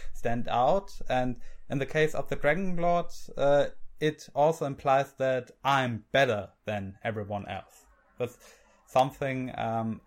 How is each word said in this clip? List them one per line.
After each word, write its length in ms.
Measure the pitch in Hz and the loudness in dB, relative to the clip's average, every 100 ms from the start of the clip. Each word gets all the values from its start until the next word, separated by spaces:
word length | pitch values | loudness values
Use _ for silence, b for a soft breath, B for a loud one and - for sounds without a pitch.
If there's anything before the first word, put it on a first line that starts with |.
| B | B
stand 340 | - 120 120 - | -2 0 0 0
out." 520 | 117 131 196 196 - - | 2 4 2 0 -6 -2
And 300 | 127 127 120 b b - | 0 0 -2 b b -6
in 80 | 143 | -4
the 60 | 135 | -2
case 280 | 156 156 - | 2 2 0
of 120 | - | -2
the 60 | 139 | 0
Dragon 400 | 143 160 190 175 | 2 2 2 2
Lord, 300 | 170 175 170 - - - | 2 2 0 -6 -8 2
uh, 300 | 139 143 131 - - - | 4 6 4 -2 -10 -2
it 300 | 156 151 - | -2 -2 -6
also 320 | 139 151 165 143 | 2 2 2 -4
implies 480 | 139 139 135 139 | -2 2 2 2
that 380 | - 131 127 113 - | -2 0 0 -4 -4
I'm 420 | 135 139 127 110 - | 2 2 2 -4 0
better 380 | 135 135 107 90 _ - | 4 4 2 -4 _ -6
than 320 | 104 95 95 | -6 -6 -8
everyone 440 | 120 107 98 104 - | -6 -6 -6 -6 -6
else. 380 | 98 - - _ _ _ - | -10 -12 -20 _ _ _ -8
That's 200 | 117 - b b b b _ | -8 -8 b b b b _
something, 680 | 131 135 - 139 131 127 - | 2 2 0 -4 -4 -6 -4
um, 440 | 113 113 113 110 | -4 -2 -4 -6